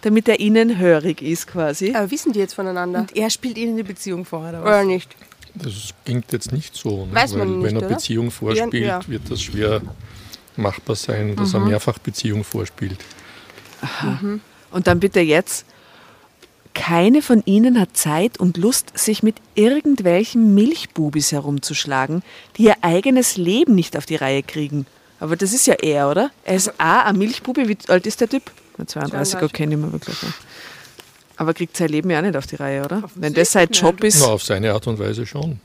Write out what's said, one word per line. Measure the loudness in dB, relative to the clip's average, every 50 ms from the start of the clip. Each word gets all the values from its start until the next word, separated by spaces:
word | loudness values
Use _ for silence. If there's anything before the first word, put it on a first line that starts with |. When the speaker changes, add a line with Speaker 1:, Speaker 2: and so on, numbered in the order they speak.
| 2
Speaker 1:
damit | 2 2 2 4 4
er | 2 2
Ihnen | 2 4 4 4 4 4 2 2
hörig | 4 4 4 4 4 -2 -4 -4
ist | -4 -6 -6 -6 -6
quasi. | -10 -6 -4 -4 -4 -4 -2 -4 -2 -2
Speaker 2:
Aber | -2 -2 -2
wissen | -4 -4 -2 -2 0
die | 0
jetzt | -2 -4 -4
voneinander? | -8 -6 -6 -4 -4 -6 -4 -2 -4
Speaker 3:
Und | -4 -4 -4
er | -4 -2 -2
spielt | -4 -4 -6 -8 -6
ihnen | -4 -4 -4 -4
eine | -4 -6
Beziehung | -8 -10 -12 -10 -8 -8 -8 -8
vor, | -10 -10 -10 -10 -10
oder | -12 -6 0
was? | 2
Speaker 2:
Oder | 4 4 4
nicht? | 2 0 -2 -4 -8 -20 _ -20 _ -20 _ -20 -20 -16
Speaker 4:
Das | -10 -10 -10 -10 -10 -14 -16 -18 _ _
klingt | -4 -4 -4 -4 -4 -6
jetzt | -6 -6 -4
nicht | -6 -6 -6 -8 -14
so. | -10 -6 -6 -6 -6 -6
Ne? | -4 -2
Speaker 2:
Weiß | -2 -2 0 -2
man | -4
Speaker 4:
Weil | -2 -2
Speaker 2:
nicht, | -2 -2 -2
Speaker 4:
wenn | -2 -2
er | -2 -2
Speaker 2:
oder? | -2
Speaker 4:
Beziehung | -4 -4 -4 -4 -4 -2 -2 -4
vorspielt, | -6 -6 -4 -2 0 0 0 -2 -2
Speaker 2:
Ja, | -2
ja. | -2 -2 -2 -4 -6 -8
Speaker 4:
wird | -10 -10 -8 -8
das | -8 -8 -8
schwer | -8 -4 -2 0 0 0 -2 -4 -8 -14 -18 -20 -20 -20 -20 -20 -20 -20 -20 _ -16 _
machbar | -4 -2 -2 -4 -4 _ -6 -6
sein, | -6 -4 -4 -4 -2 -2 -4 -2
dass | -2 -2 0 0
er | 0
Speaker 2:
Mhm. | 2 2
Speaker 4:
mehrfach | 0 0 0 -2 -4 -4
Beziehung | _ -10 -8 -6 -4 -4 -2 -4 -4
vorspielt. | -6 -6 -8 -8 -8 -8 -10 -8 -8 -8 -12 -16 -20 -20 -20 -20 -20 -20 -20 -20 -20 -20 -20 -20 -20 -18 -14
Speaker 1:
Aha. | -12 -10 -10 -6 -6 -4 -4 -4 -4
Speaker 2:
Mhm. | -6 -6 -6 -10 _ _ _ _ _
Speaker 1:
Und | -6 -2 2 2
dann | 2 4
bitte | 2 2 2 2
jetzt, | 4 4 4 2 2 0 -8 -10 -10 _ _ _ _ _ _ -20 -20 -20 -20 _ _ _ _ _ -20 _ _ _ _ -14 _
keine | -8 -2 0 2 4 6 6 6 4
von | 6 4 4 4 4
ihnen | 4 4 6 6 6 6 4
hat | 2 2 _
Zeit | -4 -2 0 0 0 0 0 -2 0
und | 0 0 0 2
Lust, | 0 0 0 0 -4 -6 _ -4
sich | -2 -2 0 2
mit | 2 0 0 0 _ _ _
irgendwelchen | 4 4 4 4 2 2 2 2 2 4 2 4 4 2 2 2 4 6 6 8
Milchbubis | 6 6 4 2 -2 -6 -10 _ -2 -2 0 0 0 -2 0
herumzuschlagen, | -2 -2 -2 -2 -4 -4 -4 -6 -6 -6 -4 -2 -2 -2 -2 -2 -4 -6 -6 -8 -20 -20 -20 _ _ 4
die | 6
ihr | 6 6 6
eigenes | 2 2 2 2 4 4 4 4 4 2 0 0
Leben | 0 0 2 2 4 4 4
nicht | 4 4 0 -4 -8
auf | -6 -4
die | -4
Reihe | -2 -2 0 -2 -2
kriegen. | -4 -4 -6 -6 -6 -4 -4 -6 -6 _ _ _ _ _ _ _
Aber | -4 -4 -2
das | -2 0 -2 0
ist | 2 4 4
ja | 2
er, | 2 2 0 2 2 2 2
oder? | 2 2 0 -2 _ _ _
Er | -2 -2
ist | 0 0 -2 -4 -2
A, | 2 4 4 4 4
ein | 4 2 2
Milchbubi. | 0 0 -2 -6 -8 -4 -2 0 0 0
Wie | -2 -4 0 2
alt | 2 2 2 -2
ist | -4 -2
der | -2 -2
Typ? | -2 -4 -6 -8 -20 -20 _ _ _ -14
Na, | -14 -10
zweiunddreißig, | -8 -8 -6 -6 -4 -4 -4 -4 -2
Speaker 2:
zweiunddreißig. | -2 -2 -4 -2
Speaker 1:
okay, | -2 -2 -2
nicht | -2 -2
mehr | -2 -4
wirklich. | -6 -8 -8 -8 -10 -8 -8
Ne? | -10 -10 -12 -16 -20 -20 -20 -20 -20 -20 -20 -20 -20 -20 -20 -20 _ _ _ _ _ _
Aber | -6 -2 -2 -2
kriegt | -2 -4 -8 _
sein | -4 -2 0
Leben | 0 -2 0 0
ja | 0 0
auch | 0
nicht | 0 -2 -4
auf | -6 -6
die | -10
Reihe, | -8 -6 -4 -4 -4 -4
oder? | -4 -6 -6 -6 -8 -10
Wenn | -6 -6 -2 2
das | 2 2 4
sein | 4 2 2 4
Speaker 3:
Nein, | 2 4
Speaker 1:
Job | 4 4 2 4
Speaker 3:
du | 2 2
Speaker 1:
ist. | 4 6
Speaker 4:
Na, | 4 4
auf | 4 0
seine | 0 -2 -2 0 0 0 0
Art | -2 -2 -4
und | -4 -4
Weise | -4 -4 -4 -6 -8 -8
schon. | -8 -6 -6 -6 -8 -10 _